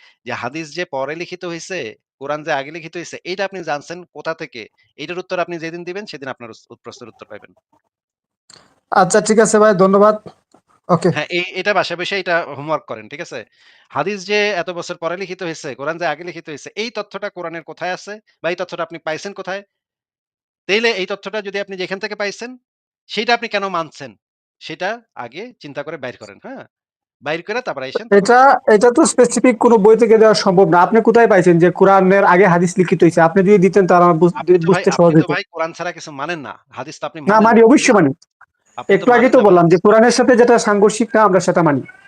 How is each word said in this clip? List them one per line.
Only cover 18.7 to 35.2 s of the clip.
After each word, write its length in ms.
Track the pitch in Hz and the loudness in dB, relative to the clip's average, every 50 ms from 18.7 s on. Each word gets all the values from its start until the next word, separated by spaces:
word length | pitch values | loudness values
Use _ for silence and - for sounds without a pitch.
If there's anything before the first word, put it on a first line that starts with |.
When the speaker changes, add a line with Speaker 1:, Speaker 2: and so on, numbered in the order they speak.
| - 170 170 | -10 -10 -10
Speaker 1:
আপনি 160 | - 170 160 | -12 -12 -12
পাইছেন 340 | - 160 156 151 - 202 196 | -10 -10 -10 -8 -10 -12 -14
কোথায়? 300 | 190 190 180 185 202 202 _ _ _ _ _ _ _ _ _ _ _ _ _ _ _ _ _ _ _ _ - | -12 -12 -12 -12 -12 -14 _ _ _ _ _ _ _ _ _ _ _ _ _ _ _ _ _ _ _ _ -4
তাইলে 240 | 190 220 240 233 | -4 -2 -2 -2
এই 140 | 226 185 185 | -4 -4 -6
তথ্যটা 360 | 190 208 196 - 196 196 214 | -8 -8 -10 -10 -10 -10 -10
যদি 180 | 196 202 185 202 | -10 -10 -10 -10
আপনি 180 | 202 196 196 180 | -10 -10 -10 -12
যেখান 220 | 185 165 190 196 | -10 -10 -8 -10
থেকে 160 | 208 208 208 | -10 -12 -10
পাইছেন, 420 | 208 208 202 196 - 226 247 254 247 _ _ _ _ _ _ _ _ _ _ | -8 -8 -8 -8 -10 -14 -16 -16 -20 _ _ _ _ _ _ _ _ _ _
সেইটা 260 | - 202 226 233 233 | -8 -6 -2 -2 -2
আপনি 140 | 233 233 220 | -2 -2 -6
কেন 200 | - 202 196 196 | -6 -6 -6 -4
মানছেন? 480 | 185 170 160 143 - - 143 127 98 _ _ _ _ _ _ _ _ _ | -6 -6 -8 -8 -12 -16 -18 -18 -18 _ _ _ _ _ _ _ _ _
সেটা 420 | - - 160 160 180 190 226 240 226 _ _ | -18 -16 -12 -8 -8 -8 -8 -10 _ _ _
আগে 380 | - 120 117 117 160 220 254 240 _ | -16 -16 -16 -16 -16 -18 -18 -18 _
চিন্তা 240 | - 147 131 147 139 | -20 -16 -14 -12 -12
করে 140 | 151 - 143 | -12 -12 -12
বাইর 200 | 131 123 117 - | -12 -14 -14 -16
করেন, 220 | 113 98 98 101 - | -18 -20 -20 -20 -20
হ্যাঁ? 220 | 226 269 220 117 - _ _ _ _ _ _ _ _ _ _ | -18 -18 -18 -20 -20 _ _ _ _ _ _ _ _ _ _
বাইর 200 | 117 143 160 165 | -10 -8 -8 -8
করে 200 | 170 - 208 240 | -8 -8 -8 -8
তারপর 220 | - 190 151 135 131 | -8 -8 -10 -10 -10
আইসেন 260 | 131 - - 226 233 | -8 -8 -10 -2 2
তখন 80 | 202 202 | 2 2
Speaker 2:
এটা, 420 | 190 220 233 247 262 277 262 - - - | 4 4 4 6 6 6 4 2 2 2
এটা 240 | 220 202 208 240 233 | 2 4 4 4 4
তো 100 | 311 320 | 4 2
স্পেসিফিক 520 | 214 - - 247 240 - 233 208 254 226 226 | 2 4 2 2 2 2 2 2 2 2 2
কোনো 200 | - 240 233 233 | 2 4 4 6
বই 200 | 190 220 220 208 | 6 4 4 4
থেকে 200 | 240 208 226 214 | 4 4 4 6
দেওয়া 160 | 220 220 208 | 6 4 4
সম্ভব 360 | 208 - 202 185 180 196 170 | 2 0 2 2 4 4 4
না। 120 | 160 175 | 4 4
আপনি 200 | 180 180 220 226 | 2 4 2 2
কোথায় 260 | 220 233 220 233 233 208 | 2 4 4 4 4 4
পাইছেন 320 | 214 185 175 180 175 170 | 4 4 4 4 4 4
যে 120 | 170 180 | 4 2
কোরআনের 520 | 170 - 190 190 196 190 190 185 196 196 196 | 2 2 4 4 4 4 4 4 4 4 4
আগে 240 | 180 180 175 196 185 | 4 4 4 4 4
হাদিস 260 | 170 175 180 170 - - | 4 2 0 0 0 -2
লিখিত 260 | 180 - 190 165 185 | 0 0 2 2 2
হইছে? 180 | 165 - 175 | 2 4 4
আপনি 220 | 160 165 165 196 185 | 2 2 2 2 4
যদি 140 | 190 208 202 | 4 4 4
দিতেন 300 | 170 196 - 208 190 170 | 4 4 4 2 2 4
তাহলে 180 | 185 175 175 | 4 4 4
আমার 120 | 175 170 156 | 4 4 4
বুঝ-, 160 | 180 175 175 | 2 0 0
Speaker 1:
আপনি 260 | - 165 160 180 180 | -2 0 2 2 2
তো 80 | 165 165 | 2 2
ভাই, 0 | |
Speaker 2:
বুঝতে 220 | 170 180 202 196 | 0 0 0 0
Speaker 1:
আপনি 80 | - - | 2 2
Speaker 2:
সহজ 160 | 170 170 151 | 4 4 4
Speaker 1:
তো 40 | |
Speaker 2:
হইতো। 160 | 160 | 4